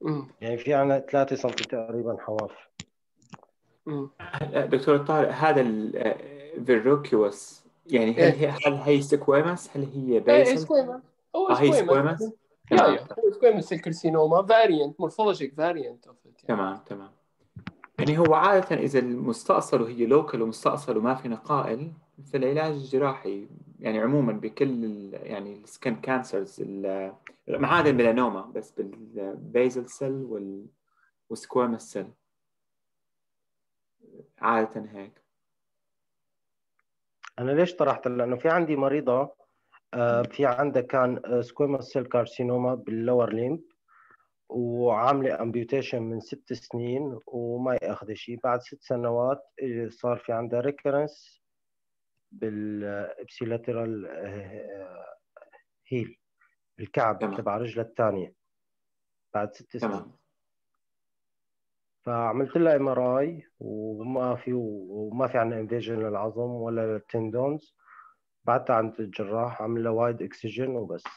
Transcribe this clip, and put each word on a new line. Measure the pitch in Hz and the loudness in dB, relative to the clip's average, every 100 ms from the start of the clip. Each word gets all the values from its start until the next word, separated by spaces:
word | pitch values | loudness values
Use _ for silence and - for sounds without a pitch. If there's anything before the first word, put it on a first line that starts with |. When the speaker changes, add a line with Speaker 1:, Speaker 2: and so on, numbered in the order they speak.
Speaker 1:
مم. | 156 147 131 - | -6 -4 -6 -10
Speaker 2:
يعني | 113 120 | -6 -4
في | 131 | 0
عنا | 143 139 139 | 2 4 2
ثلاثة | 135 139 139 131 | 0 0 0 0
سنتي | 123 110 | -2 -4
تقريبًا | - 123 113 117 117 101 | -4 -6 -4 -4 -4 -4
حواف. | - 107 104 - - - - _ _ _ _ - _ _ _ _ - | -4 -4 -6 -8 -20 -18 -18 _ _ _ _ -20 _ _ _ _ -8
Speaker 1:
مم. | 147 139 - | -6 -8 -12
Speaker 3:
هلا | - 143 143 143 - | -10 -8 -4 -2 0
دكتور | 131 151 143 | 2 4 4
طارق، | 143 156 131 | 4 2 2
هذا | - 156 143 | 4 4 6
ال-، | 120 107 107 - | 4 0 -2 -2
آه، | 110 - - - - - 123 | 0 -2 -6 -16 -14 -4 4
فيروكيوس، | 117 120 143 143 110 104 101 - - _ _ - | 4 6 4 4 4 4 0 -14 -20 _ _ 0
يعني | 127 113 | 2 4
هل | 117 | 6
Speaker 1:
إيه. | 170 | 6
Speaker 3:
هي، | 139 147 | 6 2
هل | - 147 | 0 0
هي | 139 143 143 | 2 4 4
سكويمس؟ | 143 143 - 139 165 175 - 143 | 4 2 4 4 4 -2 -8 -8
هل | |
هي | 135 135 131 | -6 -4 0
Speaker 1:
إيه، | - - | 4 8
إيه، | 302 | 8
Speaker 3:
بيزل؟ | 247 269 | 8 4
Speaker 1:
سكويمس. | - 294 254 254 - _ _ 339 | 2 2 2 -4 -14 _ _ -2
هو | 381 | 2
Speaker 3:
آه، | |
هي | - 143 | 4 6
Speaker 1:
سكويمس. | 254 185 135 147 170 | 6 6 4 4 0
Speaker 3:
سكويمس؟ | 220 - _ _ - | -6 -8 _ _ 4
Speaker 1:
يا، | 349 | 8
Speaker 3:
تمام. | - | 8
Speaker 1:
يا، | - | 4
هو | - - 440 | -2 0 2
سكويمس | 403 240 208 160 | 6 6 6 0
الكارسينوما، | 170 170 165 165 160 156 170 | -4 -4 -2 2 4 6 6
variant، | 196 226 220 156 143 | 6 6 6 4 0
morphologic | 143 165 - 214 160 135 | -2 -4 0 0 0 -4
variant | 143 165 170 120 120 131 | -2 -2 -2 -6 -12 -20
of | |
it، | 123 | -20
يعني. | _ _ - | _ _ -4
Speaker 3:
تمام، | 107 95 92 | -2 -2 -6
تمام. | - 101 95 _ _ _ _ - - - - - | -10 -14 -14 _ _ _ _ -18 -16 -16 -10 -2
يعني | 147 156 | 2 4
هو | 165 | 6
عادة | 156 185 190 185 175 | 6 6 4 4 0
إذا | 135 139 | 0 0
المستأصل | 123 123 135 113 - 190 156 131 | 0 -2 -4 -2 0 0 2 0
وهي | 113 120 117 | 0 0 4
لوكال | 143 156 120 | 4 4 -2
ومستأصل | 113 110 135 123 - 110 | -4 -2 -2 -2 -2 0
وما | 117 | 0
في | 135 127 | -2 -4
نقائل، | 113 - 143 120 113 165 - _ - - | -8 -2 -2 -2 -4 -8 -14 _ -20 -6
فالعلاج | 139 131 147 160 | -2 0 0 0
الجراحي، | 143 131 131 139 131 95 101 101 - - - | -4 -2 0 0 -2 -6 -8 -10 -18 -20 -10
يعني | 113 110 | -4 0
عمومًا | 113 147 123 | 2 2 2
بكل | 107 110 - 139 123 | -2 -4 0 0 0
ال-، | 110 104 98 - - | -4 -6 -10 -12 -10
يعني | 101 101 104 | -10 -10 -14
السكين | - - 131 113 | -20 -8 -6 -4
كانسرز، | - 127 117 98 95 - | -4 -4 -4 -6 -6 -10
ال-، | 107 98 98 95 95 - - - - | -10 -6 -6 -6 -8 -12 -20 -16 -6
ما | - 131 | -2 2
عدا | 170 151 | 4 4
الميلانوما، | 127 117 117 123 95 | 4 4 4 0 -2
بس | 95 107 - | -8 -12 -10
بالبيزل | - 98 110 113 113 98 - - 120 127 123 120 | -10 -10 -12 -14 -10 -10 -10 -2 0 2 0 -8
سيل | - 135 | -6 -6
وال-، | 135 127 107 98 98 104 _ _ _ _ _ - | -6 -6 -8 -8 -12 -16 _ _ _ _ _ -14
والسكويمس | 113 - 127 123 113 - | -14 -4 0 0 -2 -8
سيل. | 101 95 - _ _ _ _ _ _ _ _ _ _ _ _ _ _ _ _ _ _ _ - - - | -10 -10 -14 _ _ _ _ _ _ _ _ _ _ _ _ _ _ _ _ _ _ _ -20 -20 -4
عادة | 107 113 110 110 107 | 0 0 0 -6 -12
هيك. | 104 98 _ _ _ _ _ _ _ _ _ _ _ _ _ _ _ _ _ _ _ _ _ - - | -14 -18 _ _ _ _ _ _ _ _ _ _ _ _ _ _ _ _ _ _ _ _ _ -16 -6
Speaker 2:
أنا | 123 | 0
ليش | 147 180 | 2 2
طرحت؟ | 175 139 120 127 | 2 0 2 -2
لأنه | 123 120 123 | -2 -2 0
في | 160 | 2
عندي | 170 160 143 | 2 2 0
مريضة، | 135 147 127 123 143 - _ _ _ _ _ | 0 0 2 0 0 -8 _ _ _ _ _
آه، | 123 120 117 | -2 0 2
في | 120 - 139 | 0 0 2
عندها | 123 147 127 | 2 0 0
كان، | 123 135 123 123 | 2 2 2 0
آه، | - 120 | -2 -2
سكويمس | 120 - 143 135 | -2 -2 0 0
سيل | 123 139 120 | -4 -4 0
كارسينوما | 120 117 - 123 123 123 | 0 0 -2 -2 0 0
باللور | 127 107 113 117 123 113 | -2 -4 -4 2 2 2
ليمب، | 113 123 160 - _ _ _ _ _ _ _ - | 0 -2 -4 -8 _ _ _ _ _ _ _ -10
وعاملة | 123 120 120 120 107 123 139 131 82 | -6 -4 0 2 4 4 2 0 -2
امبيوتيشن | 113 120 117 139 120 123 | -2 -4 -2 -4 -2 -4
من | 113 113 | -4 -8
ست | - 143 - | -10 -14 -10
سنين | 117 - 120 120 127 147 117 - | -12 -8 -6 -4 -4 -6 -10 -10
وما | 120 120 120 127 123 | -8 -6 -4 -2 -2
ياخذ | 90 101 101 | -4 -8 -10
شيء. | 107 - 120 | -12 -12 -6
بعد | 127 123 | -2 -2
ست | - 139 | -4 -12
سنوات، | - 123 120 120 127 139 - - | -6 -2 0 0 0 -2 -8 -8
آه، | 135 117 113 | -6 -4 -6
صار | 113 123 120 | -4 -4 -4
في | - | -4
عندها | 113 117 120 | -4 -2 -2
ريكرنس | 131 143 143 139 147 - _ _ _ _ _ _ _ _ _ _ _ | -2 -2 0 0 -2 -6 _ _ _ _ _ _ _ _ _ _ _
بالابسيلاترال، | 101 113 104 107 104 101 101 92 - - - 113 117 117 117 113 110 92 | -10 -8 -6 -8 -8 -8 -8 -10 -12 -18 -10 -6 -6 -4 -6 -6 -8 -10
آه، | 76 98 101 98 104 - 98 92 90 - - _ - - - _ _ _ | -12 -12 -12 -14 -14 -14 -14 -16 -16 -20 -20 _ -20 -20 -20 _ _ _
هيل، | 127 107 - _ _ _ _ _ - | -8 -8 -12 _ _ _ _ _ -18
الكعب | 107 - 117 101 | -8 -2 0 0
Speaker 3:
تمام. | 107 98 | -4 -4
Speaker 2:
تبع | 98 104 | -4 -4
رجلها | 120 110 | -4 -6
الثانية | 113 - 110 98 85 _ _ _ _ _ _ _ _ _ _ | -6 -2 0 0 -6 _ _ _ _ _ _ _ _ _ _
بعد | 104 104 | -6 -6
ست | - - 113 | -8 -16 -8
Speaker 3:
تمام. | 113 | -6
Speaker 2:
سنين. | 95 - - _ _ _ _ _ _ _ _ _ _ _ _ _ _ _ _ _ _ | -6 -10 -20 _ _ _ _ _ _ _ _ _ _ _ _ _ _ _ _ _ _
فعملت | - 117 117 120 135 170 | -6 -2 -2 -2 -2 2
لها | 165 147 | 4 4
ام | 139 | 2
ار | 127 123 131 | 0 0 0
اي | 151 165 - - | -2 -6 -16 -16
وما | 110 107 110 107 117 131 127 123 | -12 -8 -8 -8 -6 -4 -2 -4
في، | - | -4
وما | 123 113 104 92 104 107 117 120 | -4 -4 -8 -10 -10 -6 -2 0
في | 123 | 0
عندنا | 113 113 | 0 -2
انفيجن | 110 117 110 113 | -4 -6 -4 -4
للعظم | 110 101 110 113 123 | -4 -4 -6 -6 -6
ولا | 123 117 113 110 | -6 -6 -4 -2
للتندونز. | 107 - 117 110 117 135 151 - _ _ - - _ _ _ | -4 -6 -6 -4 -2 -2 -4 -10 _ _ -20 -20 _ _ _
بعدت | - 127 - | 0 2 2
عند | 117 110 110 | 2 0 -4
الجراح، | 107 - 101 113 120 120 | -8 -8 -4 -2 -4 -4
عمل | 110 117 | -4 -2
لها | 113 | 0
وايد | 113 120 120 | 0 0 -2
اكسجين | 98 - 113 104 131 123 | -8 -10 -10 -6 -4 -4
وبس. | 95 85 - | -6 -10 -12